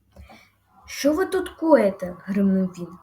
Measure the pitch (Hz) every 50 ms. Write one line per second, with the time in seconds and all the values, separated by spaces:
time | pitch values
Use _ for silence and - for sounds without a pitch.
0 | _ _ - - - - - - - _ _ _ _ _ _ - - - - -
1 | - 294 311 370 370 - 381 370 359 - - - 320 320 294 233 208 196 196 -
2 | 185 180 180 - - 196 196 202 196 190 190 190 190 180 - 175 175 170 180 -